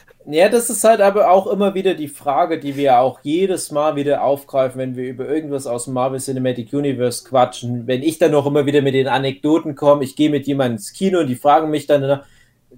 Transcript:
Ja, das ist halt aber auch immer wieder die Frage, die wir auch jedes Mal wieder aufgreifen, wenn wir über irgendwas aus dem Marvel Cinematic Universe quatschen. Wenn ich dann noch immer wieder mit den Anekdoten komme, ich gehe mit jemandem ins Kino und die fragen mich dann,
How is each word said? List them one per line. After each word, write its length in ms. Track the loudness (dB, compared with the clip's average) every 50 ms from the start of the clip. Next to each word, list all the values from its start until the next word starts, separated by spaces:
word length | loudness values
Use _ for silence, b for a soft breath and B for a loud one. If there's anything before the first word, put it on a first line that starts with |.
| B B B _ -12 -4
Ja, 200 | 2 2 4 4
das 220 | 4 2 0 -2
ist 120 | -2 2 4
halt 180 | 4 4 6
aber 300 | 4 4 4 4 4 4
auch 160 | 4 4 2
immer 300 | 2 0 0 0 0 0
wieder 180 | 0 0 -2 -2
die 140 | -2 -6 -12
Frage, 500 | -12 -8 -4 -2 0 0 0 0 -2 -4
die 180 | -6 -6 -4
wir 220 | 0 2 4 4 4
auch 220 | 4 2 0 -4 -6
jedes 480 | -4 -2 0 0 0 -2 -4 -6 -6
Mal 240 | -2 -2 0 0 0
wieder 300 | -2 -2 -2 0 0 0
aufgreifen, 520 | 0 -2 -2 -4 -4 -2 0 0 0 -2
wenn 200 | -6 -8 -8 -6
wir 120 | -8 -8 -8
über 200 | -8 -8 -6 -4
irgendwas 400 | -4 -4 -4 -4 -6 -6 -6 -6
aus 160 | -6 -6 -6
dem 100 | -6 -4
Marvel 240 | -2 -2 -2 -2 -4
Cinematic 540 | -6 -6 -4 -2 -2 -2 -2 -4 -6 -6 -4
Universe 500 | -4 -2 -2 -2 -2 -2 -2 -4 -6 -6
quatschen. 640 | -2 2 2 2 2 0 -6 -8 -6 -6 -6 -4
Wenn 160 | -4 -4 -2 -2
ich 160 | -2 0 2
dann 140 | 2 2 4
noch 120 | 2 2
immer 220 | 2 2 0 2
wieder 160 | 2 2 2 2
mit 120 | 2 2
den 120 | 0 0
Anekdoten 720 | 0 0 -2 -2 -4 -4 -4 0 0 0 0 0 -2 -6
komme, 260 | 0 2 4 4 4 2
ich 140 | -2 -2
gehe 120 | 0 0 2
mit 200 | 0 0 -2 -2
jemandem 300 | -2 0 0 -2 -2 -4
ins 140 | -8 -12 -8
Kino 280 | -4 -2 0 0 0
und 80 | 0 0
die 80 | -2
fragen 340 | 0 2 4 4 4 4 0
mich 160 | -4 -2 0
dann, 360 | 2 2 2 2 0 -2 -2 b b b b b b b b b _ _